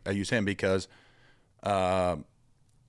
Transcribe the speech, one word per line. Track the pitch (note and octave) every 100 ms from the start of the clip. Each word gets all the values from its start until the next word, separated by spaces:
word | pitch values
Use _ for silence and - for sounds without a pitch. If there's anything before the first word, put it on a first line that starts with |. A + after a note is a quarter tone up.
I | -
use | G2+ F#2+
him | A#2+ G2+
because, | F#2+ G2 F#2+ - - - - - - _ _
uh, | G2+ G2 F#2 F#2 F2+ D#2+ - _ _ _ _ _